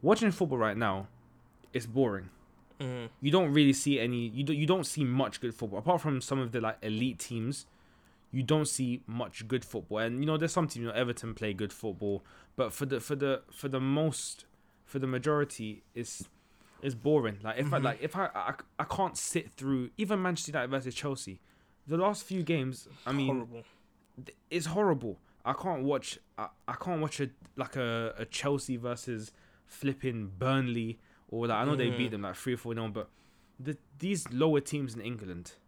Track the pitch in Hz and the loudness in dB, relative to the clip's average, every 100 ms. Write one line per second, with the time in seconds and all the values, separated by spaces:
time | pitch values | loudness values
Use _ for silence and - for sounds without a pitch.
0 | 151 202 226 180 170 131 110 104 113 95 | 6 6 6 4 2 4 2 2 2 0
1 | 95 - - - - _ - 127 110 113 | -4 -14 -20 -20 -20 _ -6 -6 -2 2
2 | 127 98 92 - - - - - 135 127 | 2 2 -6 -16 -20 -20 -20 -8 -6 -6
3 | 120 - 139 180 170 143 143 135 - 135 | -8 -2 4 4 6 8 8 6 4 2
4 | 120 123 117 117 139 147 156 190 151 - | 2 0 -2 -2 0 2 4 4 2 0
5 | 135 127 123 - 123 110 113 98 135 175 | 2 4 2 0 -6 -4 -6 -4 2 2
6 | 156 135 - 135 123 117 110 110 110 107 | 2 -2 0 -2 0 0 -2 -2 -4 0
7 | 127 120 - 117 113 143 - _ - - | 0 -2 -6 -4 -4 -6 -10 _ -20 -20
8 | _ _ _ 131 127 156 147 - 127 123 | _ _ _ -4 2 4 4 0 -2 -2
9 | - 113 113 - 110 127 123 113 85 107 | -6 -6 -6 -6 -2 -2 -2 -8 -4 -2
10 | 113 123 147 156 160 185 160 - 117 110 | -2 0 0 2 2 2 0 -2 -2 0
11 | 123 120 117 107 110 98 104 - 110 87 | 0 -2 -6 -4 -4 -2 -4 -4 -8 -4
12 | 104 98 - - - - 123 - 139 131 | -2 -2 -4 -20 -18 -2 -2 0 -2 -2
13 | - 147 139 135 - - 143 135 131 143 | -2 0 2 0 -2 -8 -4 0 2 4
14 | 160 - - - - - _ _ _ 143 | 2 0 -6 -10 -18 -20 _ _ _ -2
15 | 131 127 127 151 143 - 110 104 _ - | 0 0 2 2 2 -2 -8 -8 _ -10
16 | 120 - - _ _ - - - 139 120 | -8 -8 -12 _ _ -20 -20 -6 -4 -2
17 | 127 151 117 101 110 113 143 143 131 110 | 4 4 4 -2 -6 -2 2 2 2 0
18 | 147 185 190 - 95 - - _ 151 - | -4 -2 -2 -2 -4 -6 -10 _ -6 0
19 | 190 - - 170 - - 135 135 123 - | 0 0 -2 -2 -4 -6 0 0 0 -4
20 | 214 202 185 165 - 147 123 135 127 120 | 0 2 2 0 -2 -2 0 -2 -2 -4
21 | 151 135 - 92 _ _ _ _ - 160 | -4 -4 -6 -12 _ _ _ _ -4 2
22 | 190 202 - 190 165 165 131 127 - - | 2 0 -4 -4 0 2 0 -4 -12 -12
23 | - 139 135 131 117 117 113 - _ _ | -2 0 2 0 -4 -12 -16 -20 _ _
24 | _ - 127 - _ 170 156 170 208 147 | _ -18 -18 -18 _ -4 0 2 4 4
25 | 120 90 _ _ 120 139 185 160 135 139 | 0 -8 _ _ -2 -2 0 0 2 0
26 | - - _ - 101 - - 120 - 170 | 0 -12 _ -8 -8 -8 -8 -6 -2 -2
27 | 151 - 139 - - - 127 135 123 117 | -2 -2 -4 -6 -18 -8 -6 -2 0 0
28 | 113 - 110 - 143 143 - 127 120 120 | -2 -4 -8 -2 0 0 0 -4 -4 -6
29 | - 113 107 - - - _ - 135 135 | -4 -6 -6 -16 -20 -20 _ -4 -2 0
30 | 135 117 101 92 127 135 127 117 113 113 | -2 -2 -6 -2 2 4 2 0 -2 -6
31 | - _ _ 113 117 110 131 147 120 120 | -12 _ _ -2 0 2 4 4 2 2
32 | 123 107 101 90 - 120 117 117 113 104 | 0 -2 -6 -4 -2 -2 -2 -4 -4 -4
33 | 98 _ _ _ _ _ 131 147 _ - | -8 _ _ _ _ _ -8 -8 _ -6
34 | 175 196 - 123 160 147 139 147 135 117 | -2 -2 -2 2 6 6 2 -4 -4 -6
35 | 107 120 98 87 87 - | -8 -8 -8 -10 -10 -18